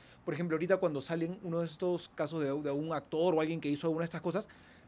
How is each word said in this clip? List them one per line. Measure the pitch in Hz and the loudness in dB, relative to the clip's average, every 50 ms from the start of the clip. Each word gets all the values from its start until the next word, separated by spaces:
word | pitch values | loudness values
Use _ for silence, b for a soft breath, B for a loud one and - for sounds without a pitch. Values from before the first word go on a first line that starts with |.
| B B B B - | B B B B -6
por | 175 151 | -4 -2
ejemplo, | 135 175 175 160 | -2 0 0 0
ahorita | 151 165 180 190 | 0 4 2 4
cuando | 185 185 170 147 135 | 4 4 2 0 0
salen | 131 - 165 170 160 165 185 - - | -2 -2 -2 0 0 -2 -4 -6 -6
uno | 175 165 170 | -4 -2 -2
de | 170 | -2
estos | 160 156 - 185 180 175 165 - - - | -2 -4 -2 0 0 0 0 -4 -8 -4
casos | - 156 147 165 160 | -4 -4 -2 0 -2
de, | 147 | 0
de | 135 139 151 147 143 | 0 0 0 0 0
un | 139 143 156 165 | 0 0 -2 -2
actor | 160 143 - - 165 156 170 185 165 | -2 -4 -4 -2 0 2 4 4 6
o | 156 | 4
alguien | 156 156 165 160 | 4 2 0 -2
que | - 143 | 0 -2
hizo | 147 143 - | -2 0 0
alguna | 165 156 165 | 0 0 0
de | 170 | -2
estas | 165 - 160 | -4 -4 -4
cosas, | - 175 160 202 214 B B B B B B B B | -4 -2 -2 -2 -4 B B B B B B B B